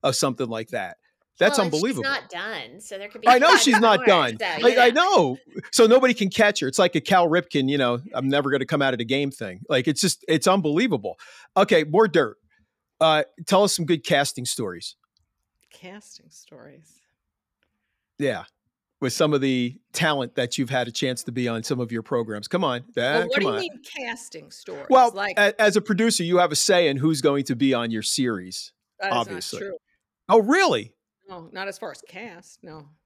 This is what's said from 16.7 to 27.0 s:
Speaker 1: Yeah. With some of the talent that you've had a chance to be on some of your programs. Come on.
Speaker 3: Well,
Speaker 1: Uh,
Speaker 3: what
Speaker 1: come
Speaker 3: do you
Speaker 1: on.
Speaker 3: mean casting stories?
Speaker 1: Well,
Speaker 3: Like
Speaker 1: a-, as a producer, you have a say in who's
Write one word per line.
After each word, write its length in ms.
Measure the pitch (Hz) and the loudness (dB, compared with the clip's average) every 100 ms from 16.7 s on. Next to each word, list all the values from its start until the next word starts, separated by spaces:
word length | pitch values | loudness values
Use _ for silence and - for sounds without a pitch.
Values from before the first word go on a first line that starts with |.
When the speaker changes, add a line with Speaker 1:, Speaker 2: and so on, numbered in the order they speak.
| 139 160 _ _ _ _ _ _ _ _ _ _ _ _ _ | -20 _ _ _ _ _ _ _ _ _ _ _ _ _ _
Speaker 1:
Yeah. 260 | 143 107 - _ _ _ _ _ | -6 -6 -10 _ _ _ _ _
With 140 | 131 | -6
some 180 | - 156 | 0 0
of 80 | 147 | 2
the 400 | 135 127 120 135 _ | 0 -2 -4 -8 _
talent 400 | - 160 143 123 | -4 -2 0 -4
that 240 | - 123 - | -4 -6 -4
you've 100 | 127 | -4
had 180 | 131 123 | -4 -4
a 40 | |
chance 320 | 117 135 127 | -4 -6 -6
to 80 | - | -8
be 160 | 120 123 | -6 -4
on 140 | 113 | -4
some 180 | 110 131 | -6 -6
of 100 | 117 | -6
your 120 | 117 | -8
programs. 460 | 110 127 113 104 101 | -6 -6 -4 -8 -6
Come 140 | 180 | -4
on. 200 | 170 123 131 | -2 -4 -8
Speaker 3:
Well, 280 | - 120 156 | -4 -2 -2
Speaker 1:
Uh, 40 | 175 | -2
Speaker 3:
what 60 | |
Speaker 1:
come 60 | 277 | -2
Speaker 3:
do 60 | - | -2
you 60 | |
Speaker 1:
on. 60 | - | -4
Speaker 3:
mean 200 | 359 277 | -8 -12
casting 680 | - 311 247 233 - 165 147 | -18 -14 -12 -14 -16 -20 -20
stories? 360 | - - 143 139 | -20 -16 -16 2
Speaker 1:
Well, 200 | 262 240 | 4 4
Speaker 3:
Like 240 | 190 202 190 | 2 -6 2
Speaker 1:
a-, 200 | 202 208 | 0 4
as 180 | 214 202 | 2 2
a 40 | |
producer, 420 | 208 190 226 220 | -2 0 0 0
you 140 | 170 175 | 0 2
have 160 | 175 | 2
a 40 | 151 | 0
say 300 | - 180 165 | 2 2 2
in 100 | |
who's 240 | 139 | 2